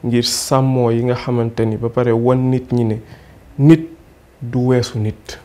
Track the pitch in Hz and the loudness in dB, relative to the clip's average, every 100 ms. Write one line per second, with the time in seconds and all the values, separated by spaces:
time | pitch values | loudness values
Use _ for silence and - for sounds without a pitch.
0 | 120 120 117 - - 135 131 127 120 117 | 0 0 0 -6 0 2 2 2 0 0
1 | 123 123 - 120 117 117 113 110 117 127 | -2 -4 -2 -2 -2 -2 -2 -2 -4 -2
2 | 120 113 120 127 127 127 127 120 113 110 | 0 2 2 2 0 -2 -2 -2 -2 -4
3 | - - - - - - 143 160 - - | -10 -20 -20 -20 -18 2 6 6 2 -16
4 | - - _ _ 120 123 123 127 117 113 | -20 -20 _ _ -6 -2 2 0 0 -4
5 | 107 - - - | -4 -6 -16 -18